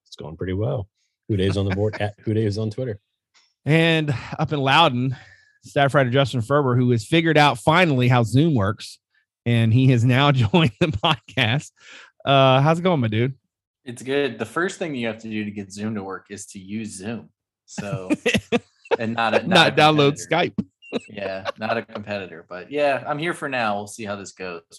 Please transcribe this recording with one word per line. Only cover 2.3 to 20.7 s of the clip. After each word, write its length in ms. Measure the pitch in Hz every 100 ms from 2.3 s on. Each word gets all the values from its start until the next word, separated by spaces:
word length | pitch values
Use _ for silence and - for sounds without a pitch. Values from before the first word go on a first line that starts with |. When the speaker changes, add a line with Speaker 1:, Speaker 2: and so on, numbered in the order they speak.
Speaker 1:
Dey 120 | 110 110
is 120 | 98
on 120 | 110
Twitter. 280 | 117 127 101 _ _ _ _ _ _ 135
Speaker 2:
And 480 | 160 165 160 151 117 - -
up 160 | 151
in 60 | 151
Loudon, 560 | 135 143 165 123 131 127 - _ _ _
staff 320 | - 147 139 147
writer 160 | 127
Justin 300 | 135 131 127
Ferber, 340 | 107 143 135 120
who 160 | 123
has 120 | 120
figured 340 | - 165 165 151
out 200 | 147 117
finally 500 | - 160 180 127 123
how 140 | 123
Zoom 300 | 110 123 165
works, 460 | 131 98 107 - - _ _ _ _ 120
and 280 | 117 113
he 140 | 123 131
has 180 | 123 127
now 260 | 127 143
<laughs> 0 |
joined 400 | 135 110 180 160 -
the 80 | 175
podcast. 840 | - 170 151 _ - 110 139 - _ - - - _
Uh, 380 | - 139 135 131
how's 180 | 147 165
it 40 |
going, 160 | 180 165
my 80 | 113
dude? 260 | 107 127 135 _ _ _ _
Speaker 3:
It's 180 | 131 117
good. 380 | 123 139 139 113
The 60 | 110
first 340 | 165 185 -
thing 160 | 170 131
you 120 | 117
have 120 | 107
to 100 | 113
do 140 | 107
to 80 | 104
get 200 | 101 98
Zoom 220 | 101 107 110
to 80 |
work 240 | 95 92 -
is 160 | 98 -
to 120 | 98
use 360 | 92 107 104 95
Zoom. 340 | 101 117 - _ _ _ _
So, 440 | - - - 92 - 202 - - 240
Speaker 2:
<laughs> 440 | - _ - -
Speaker 3:
and 140 | 113
not 220 | 117 113 107
a, 40 |
Speaker 2:
Not 80 | -
Speaker 3:
not 200 | 180 139
a 40 |
Speaker 2:
download 460 | 143 151 151 143 147
Speaker 3:
competitor. 360 | - 160 160 -
Speaker 2:
Skype. 100 |
<laughs> 0 | -